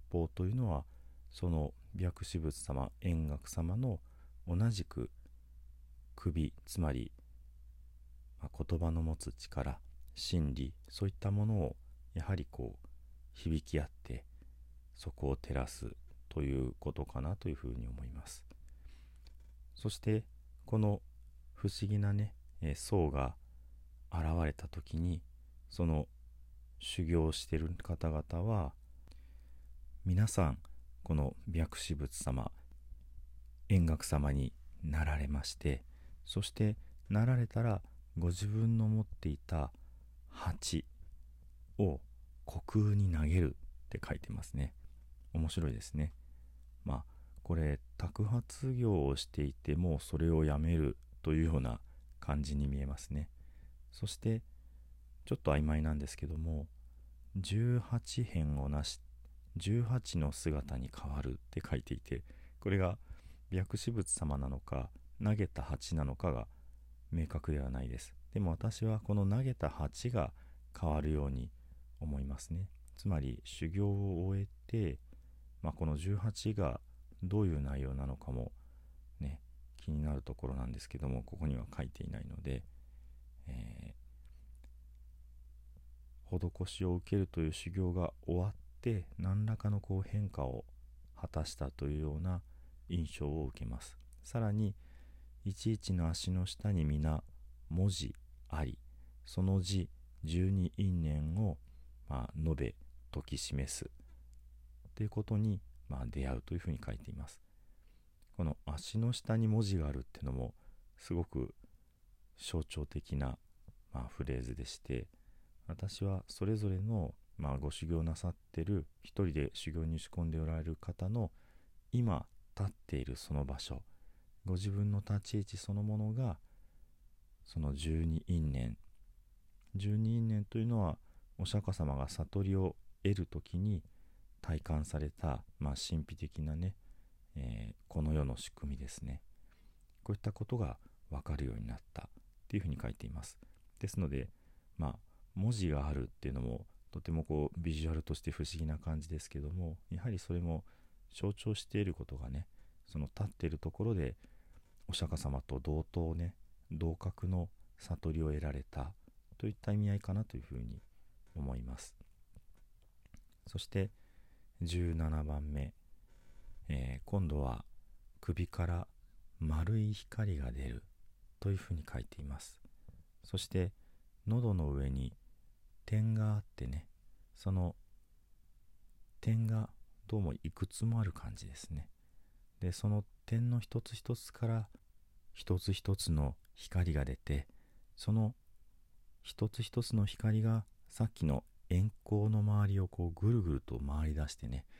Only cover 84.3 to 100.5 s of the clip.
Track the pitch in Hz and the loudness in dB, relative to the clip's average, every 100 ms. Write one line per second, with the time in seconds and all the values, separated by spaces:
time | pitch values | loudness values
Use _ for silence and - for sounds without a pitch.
84.3 | - - - - - - - - - - | -18 -18 -18 -18 -18 -20 -20 -20 -18 -20
85.3 | - - - - - - - - - - | -20 -20 -20 -20 -20 -20 -20 -20 -16 -4
86.3 | 90 87 - 92 - 92 90 - 101 92 | 0 0 -2 -4 0 2 2 2 2 2
87.3 | - 80 - 85 92 90 90 85 - - | 2 0 0 -2 0 2 2 0 -2 0
88.3 | 87 101 - - - 120 104 - - 92 | 2 2 -2 -12 -4 0 0 -2 -2 0
89.3 | 98 107 110 104 101 - 95 95 104 101 | 2 2 0 0 0 0 0 0 0 0
90.3 | - 65 60 - - - - - - - | 0 -2 -2 -8 -14 -18 -18 -18 -10 -4
91.3 | 78 80 - 67 - 71 76 76 78 92 | -2 -2 -2 -4 -2 0 0 0 0 0
92.3 | 90 - - - - - 87 78 - 73 | 0 -2 -16 -18 -14 -2 0 0 0 0
93.3 | 78 69 - 55 62 - - - - - | 0 -2 -4 -6 -6 -8 -16 -18 -18 -4
94.3 | 120 107 107 104 - - - - - - | 0 4 4 2 0 -10 -18 -18 -18 -18
95.3 | - 98 98 117 107 - 90 82 87 - | -6 -4 0 2 0 2 2 4 2 2
96.3 | 92 92 - 104 92 76 73 76 78 - | 2 0 0 2 4 4 4 4 2 -2
97.3 | - - - - 85 98 92 65 - - | -14 -16 -14 -4 2 4 2 -4 -6 -14
98.3 | - - 78 67 - - - - - - | -18 -6 -2 -2 -4 -12 -18 -18 -18 -6
99.3 | - 95 98 90 95 - - - - 78 | 0 4 4 4 2 0 -6 -20 -8 0
100.3 | 87 95 | 4 6